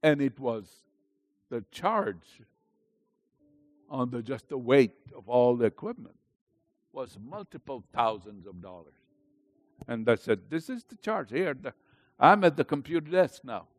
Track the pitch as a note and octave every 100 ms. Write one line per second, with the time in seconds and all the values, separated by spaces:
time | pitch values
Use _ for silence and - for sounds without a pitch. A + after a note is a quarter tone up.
0 | D#3 D3 C#3 B2 C3 A2+ F#2+ _ _ _
1 | _ _ _ _ _ A#2+ G#2 - F#3 A3
2 | D3 F2+ _ - - _ _ _ _ _
3 | _ _ _ _ _ _ _ _ _ C#3
4 | B2 B2 A2+ C3 _ C#3 A#2+ C#3 C3 _
5 | - - - B2 B2 B2 A2+ - G#3 A#3
6 | C3 _ _ _ _ _ _ _ _ C#3
7 | B2 G2+ A2 G3 G3 D3+ - C3 - B2
8 | A#2 G#2+ F#2 G2+ F2+ F2+ F#2 F2+ D2+ _
9 | _ _ _ _ _ _ _ _ - A#2+
10 | A2+ A2+ - G#2 F#2 D#3+ D#3 A#2+ _ -
11 | - G#3+ A#2+ B2 F#3 C3+ C3+ - _ _
12 | _ _ D3 G#3 F#3 C#3+ C3+ C#3+ B2+ E3
13 | D3+ F3+ F3 - B2+ G#2+ -